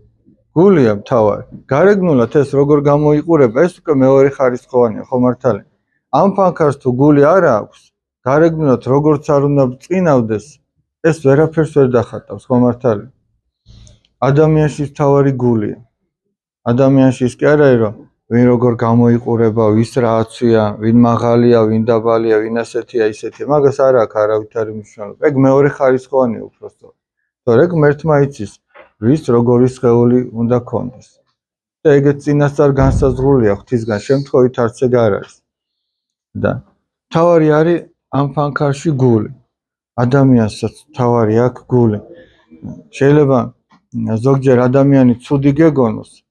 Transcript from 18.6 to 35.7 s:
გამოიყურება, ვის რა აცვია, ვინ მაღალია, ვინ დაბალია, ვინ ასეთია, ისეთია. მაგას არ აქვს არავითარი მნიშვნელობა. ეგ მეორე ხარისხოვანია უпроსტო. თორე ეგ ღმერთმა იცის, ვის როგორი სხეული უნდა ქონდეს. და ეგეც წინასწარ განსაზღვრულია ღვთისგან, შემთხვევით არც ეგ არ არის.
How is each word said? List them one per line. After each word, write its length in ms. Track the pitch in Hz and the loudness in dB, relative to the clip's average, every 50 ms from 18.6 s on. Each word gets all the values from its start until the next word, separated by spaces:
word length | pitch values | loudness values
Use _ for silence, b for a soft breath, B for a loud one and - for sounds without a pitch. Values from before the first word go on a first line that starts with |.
| 123 123 117 | 0 0 -2
გამოიყურება, 920 | 120 120 113 117 120 120 120 120 117 120 113 120 110 117 110 107 117 110 107 | 0 0 0 2 2 2 2 0 0 -2 -2 -2 0 0 0 0 0 0 0
ვის 220 | 107 110 117 - - | 2 0 -2 -2 -2
რა 160 | 135 120 113 113 | -2 -2 0 0
აცვია, 500 | 113 113 - - - 123 117 113 110 107 104 104 | -2 -2 -4 -6 -4 -2 0 2 2 0 -2 -4
ვინ 240 | - 107 113 113 120 | -4 -2 0 2 4
მაღალია, 640 | 120 117 117 120 120 120 117 120 120 120 120 117 | 4 2 2 0 0 0 2 2 2 4 2 2
ვინ 200 | 110 107 110 110 110 | 2 0 0 -2 0
დაბალია, 520 | 120 117 113 107 117 117 113 113 113 110 | 0 -2 0 0 0 -2 0 0 0 0
ვინ 240 | 107 110 110 113 117 | 0 -2 -4 -6 -8
ასეთია, 480 | 113 - - 120 110 - - 120 110 107 | -8 -8 -8 -10 -8 -6 -4 -2 -2 -2
ისეთია. 400 | 107 - - 110 - - 110 120 | -4 -6 -12 -14 -12 -10 -6 -2
მაგას 300 | 143 151 139 139 120 - | 0 0 0 0 0 0
არ 140 | 135 135 131 | 0 2 2
აქვს 240 | 123 107 104 - 110 | 0 0 -2 -2 -2
არავითარი 500 | 107 107 110 107 107 107 - 117 110 107 | -2 -2 -2 -4 -6 -6 -8 -8 -8 -8
მნიშვნელობა. 500 | 107 110 101 _ _ 117 104 101 104 - | -10 -14 -16 _ _ -18 -18 -16 -10 -4
ეგ 120 | - 156 143 | -4 -2 0
მეორე 320 | 131 135 135 135 139 143 143 | 0 0 2 2 2 0 0
ხარისხოვანია 720 | - - 143 131 131 127 - - 139 131 127 120 107 101 101 | -2 -2 -2 -2 -2 -2 -4 -4 -4 -2 -2 -2 -4 -8 -12
უпроსტო. 480 | 101 _ _ 107 101 _ _ - - _ _ _ _ _ _ _ _ _ _ - | -16 _ _ -20 -20 _ _ -20 -20 _ _ _ _ _ _ _ _ _ _ -2
თორე 140 | 123 117 - | 0 2 2
ეგ 80 | 170 175 | 2 2
ღმერთმა 440 | 180 160 147 147 143 147 - 160 151 143 | 0 0 0 0 0 -2 -2 0 0 0
იცის, 340 | 139 139 139 - 104 - - _ _ _ b b b b b | 0 -2 -4 -10 -14 -14 -16 _ _ _ b b b b b
ვის 260 | b 107 117 147 156 151 | b 0 0 0 0 0
როგორი 440 | - 120 120 120 120 123 120 123 127 | 0 0 0 2 2 2 2 2 0
სხეული 520 | 127 - - 117 117 120 120 120 123 127 123 - | -2 -2 0 2 2 2 2 2 2 0 -2 -4
უნდა 300 | 107 113 117 113 123 123 | -6 -6 -4 -2 -2 -2
ქონდეს. 480 | 120 - - 104 98 98 - 101 - _ _ _ _ _ _ _ _ _ _ _ _ _ _ _ - | -4 -4 -8 -8 -8 -10 -14 -18 -20 _ _ _ _ _ _ _ _ _ _ _ _ _ _ _ 0
და 40 | 160 | 2
ეგეც 280 | 143 143 139 147 143 143 | 2 2 2 0 -2 -2
წინასწარ 520 | 139 147 147 147 147 143 143 - 147 143 | -2 -2 0 0 0 -2 0 0 0 0
განსაზღვრულია 800 | 135 135 135 131 123 - 139 135 127 127 131 139 139 131 113 101 101 | 2 2 0 0 0 0 0 0 -2 0 0 0 2 2 2 0 0
ღვთისგან, 440 | 101 - - 131 117 110 117 107 101 | -2 -6 -6 -6 -4 -4 -4 -6 -4
შემთხვევით 560 | - - 135 139 139 - - 135 127 123 127 | -2 -2 -2 -2 -2 -2 0 0 0 0 0
არც 220 | - 120 113 - - | -2 -4 -4 -4 -4
ეგ 140 | 135 123 123 | -4 0 0
არ 180 | 123 117 107 98 | 0 0 0 -2
არის. 220 | 98 - - - _ _ _ _ _ _ _ | -4 -8 -12 -20 _ _ _ _ _ _ _